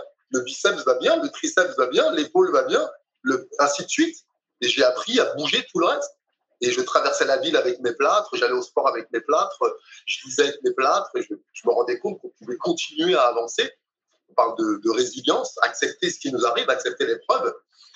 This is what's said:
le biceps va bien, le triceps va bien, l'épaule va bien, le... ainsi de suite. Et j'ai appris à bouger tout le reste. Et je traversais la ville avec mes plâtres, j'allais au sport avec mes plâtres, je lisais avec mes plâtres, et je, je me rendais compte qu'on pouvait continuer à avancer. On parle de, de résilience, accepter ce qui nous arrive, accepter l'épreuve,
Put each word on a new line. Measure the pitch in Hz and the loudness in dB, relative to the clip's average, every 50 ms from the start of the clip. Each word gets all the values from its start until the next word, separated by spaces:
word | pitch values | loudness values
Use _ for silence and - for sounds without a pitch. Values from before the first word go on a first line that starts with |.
| - - _ _ _ _ | -2 -12 _ _ _ _
le | 131 127 | -4 -4
biceps | 123 - - - - 202 - 156 - | -4 -4 -4 0 0 0 0 0 2
va | 135 123 | 2 2
bien, | 127 156 247 330 - | 2 4 2 2 2
le | 151 - | 0 -4
triceps | - - - - - - 180 - - | -8 -8 -8 -2 2 2 2 2 2
va | - 127 123 | 0 0 0
bien, | - 214 294 320 160 | 2 2 2 2 2
l'épaule | 156 151 151 - 180 185 180 | 0 -2 0 4 4 4 4
va | - 135 127 | 4 2 2
bien, | 135 180 262 311 - - - _ _ _ _ | 2 2 0 0 -2 -6 -12 _ _ _ _
le... | - 127 135 - - - - - | -2 -2 -2 -2 -2 -4 -2 0
ainsi | - - - - 180 | 0 2 0 -2 -6
de | - | -2
suite. | - - 330 339 - - _ _ _ _ _ _ _ - | 0 2 2 0 0 -6 _ _ _ _ _ _ _ -4
Et | 123 120 | -2 0
j'ai | - 135 131 | 2 4 4
appris | 127 127 - - - 240 247 | 4 2 0 -4 -2 0 0
à | 165 - - | 0 0 0
bouger | 135 151 143 - 254 254 - | -4 -4 -2 -2 -2 -2 -2
tout | - 170 | -2 0
le | 170 185 | 0 2
reste. | 226 190 190 - - _ _ _ _ _ _ _ _ - | 0 0 -4 -8 -10 _ _ _ _ _ _ _ _ -4
Et | 123 123 | -2 -2
je | 117 127 | 0 -2
traversais | 127 - - 156 139 139 - - 151 | -2 0 2 2 2 2 0 0 0
la | 135 135 131 | 2 2 0
ville | 135 160 151 135 | 0 0 2 2
avec | 127 127 123 - | 2 0 -2 -2
mes | 127 123 | -4 -4
plâtres, | 117 - 139 151 185 208 208 - - - | -2 0 2 2 2 2 0 -2 -4 -2
j'allais | - 120 127 | 0 0 0
au | 127 | -2
sport | 123 - - 147 131 135 | -4 -4 -2 0 0 0
avec | 120 117 113 - | 0 -2 -6 -6
mes | 120 117 | -6 -6
plâtres, | - 139 151 165 196 196 - - 127 110 92 - _ - - - - | -2 0 2 2 2 0 -2 -2 -2 -2 -2 -4 _ -20 -20 -14 -10
je | - - - - | -8 -8 -8 -8
lisais | 131 120 - 143 | -4 0 0 0
avec | 143 143 - - | 0 0 -2 -4
mes | 123 | -2
plâtres, | 123 - 131 139 165 202 196 - - | 0 0 2 2 2 0 0 -4 -6
et | 123 | -6
je, | 120 - 107 - _ _ | -6 -6 -10 -14 _ _
je | - - - 120 | -16 -6 0 0
me | 117 | 2
rendais | 113 120 - - - | 2 2 0 -2 -4
compte | - 208 196 - | -4 -6 -8 -8
qu'on | - - | -12 -18
pouvait | - _ - - 123 | -18 _ -12 -10 -8
continuer | 113 - 175 165 165 - - - 151 160 180 180 | -4 -2 -2 -2 -2 -4 -6 -4 -2 0 2 4
à | 147 127 | 4 4
avancer. | 120 117 117 117 120 - - 240 - - _ _ _ _ _ _ _ _ _ _ _ | 2 2 0 -4 -4 -2 -4 -4 -4 -6 _ _ _ _ _ _ _ _ _ _ _
On | - | 2
parle | - 117 117 113 113 | 2 2 2 2 0
de, | 113 107 104 101 | 0 0 0 0
de | - 113 | 0 0
résilience, | 110 117 127 123 - 127 127 147 175 233 262 - - - | 0 0 0 -2 -4 -4 0 0 0 0 0 -4 -2 0
accepter | 117 - - - 143 127 - - - 170 | 0 0 0 -2 -4 -4 -4 -2 -4 -4
ce | - - | -4 -4
qui | - 139 | -6 -6
nous | 127 113 117 | -2 0 0
arrive, | 117 117 120 123 127 | 0 0 0 0 0
accepter | 131 - - - - - 139 | -2 -2 -2 -4 -4 -2 -2
l'épreuve, | 113 117 - - - - 247 - - - - _ _ _ _ _ _ - | -2 -2 -2 0 -2 0 0 0 -4 -6 -8 _ _ _ _ _ _ -20